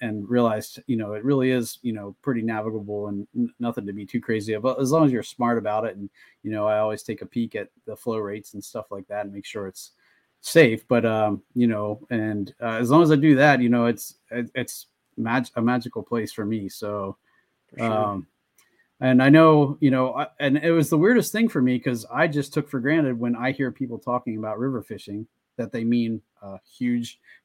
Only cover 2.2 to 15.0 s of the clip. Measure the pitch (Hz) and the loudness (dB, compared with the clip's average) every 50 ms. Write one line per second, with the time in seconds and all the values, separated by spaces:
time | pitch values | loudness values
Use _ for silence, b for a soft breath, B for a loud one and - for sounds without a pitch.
2.2 | - 143 123 117 110 113 110 110 107 113 110 107 101 104 104 104 104 101 101 98 | -4 -4 -2 -2 -2 -2 -4 -4 -4 -4 -6 -8 -8 -8 -6 -6 -6 -6 -6 -8
3.2 | 101 - - 120 120 117 - - 120 117 117 123 104 101 101 104 101 - - 117 | -8 -8 -4 -4 -4 -4 -4 -6 -6 -6 -4 -6 -6 -8 -8 -10 -8 -6 -6 -6
4.2 | - - 110 110 101 110 107 104 113 131 127 135 139 127 151 160 156 139 127 110 | -4 -2 -4 -2 -2 -4 -4 -2 -2 -2 -2 0 0 2 4 4 4 4 2 0
5.2 | 101 - - - 120 120 120 113 101 107 104 110 110 110 92 101 101 - _ b | -4 -6 -6 -2 -2 0 0 0 -2 -2 -2 -2 -2 -4 -6 -8 -12 -14 _ b
6.2 | b b b b b 110 107 104 104 107 107 107 110 107 107 104 - - 107 - | b b b b b -8 -4 -2 -2 0 0 0 0 -2 -4 -6 -8 -10 -10 -10
7.2 | - - - 120 117 113 - 104 98 - _ _ _ 110 101 - - 120 113 110 | -10 -8 -6 -6 -4 -4 -6 -8 -10 -12 _ _ _ -16 -16 -10 -8 -6 -6 -6
8.2 | 104 101 104 107 101 - - 101 - - - 110 104 - 101 98 92 - 101 104 | -6 -6 -8 -10 -12 -14 -16 -16 -14 -12 -12 -12 -12 -12 -14 -14 -12 -10 -8 -8
9.2 | 104 101 101 101 - - - 107 98 95 - - - - _ _ _ _ _ _ | -8 -8 -10 -14 -14 -12 -10 -10 -10 -10 -12 -14 -18 -20 _ _ _ _ _ _
10.2 | _ _ _ _ - - - 170 151 117 113 110 - - 123 120 113 113 110 110 | _ _ _ _ -6 2 6 6 8 6 6 0 -2 0 2 2 2 2 2 2
11.2 | 107 107 101 98 - _ - 123 120 117 113 104 107 104 107 - - - 123 113 | 0 0 0 -2 -8 _ -2 0 2 2 2 0 -4 -6 -6 -8 -8 -6 -6 -4
12.2 | 107 107 104 104 98 98 - - 120 117 110 113 123 117 147 165 170 151 156 139 | -4 -4 -4 -4 -6 -8 -10 -8 -6 -4 -2 -2 2 4 6 6 6 6 4 4
13.2 | 151 156 139 127 143 147 139 123 123 117 120 120 117 120 113 - - - - _ | 6 6 6 6 6 6 6 4 4 4 4 4 2 2 0 -2 -6 -16 -18 _
14.2 | _ - 113 123 120 113 - 127 117 - - - - _ _ _ | _ -12 -8 -8 -8 -6 -6 -6 -6 -6 -10 -16 -18 _ _ _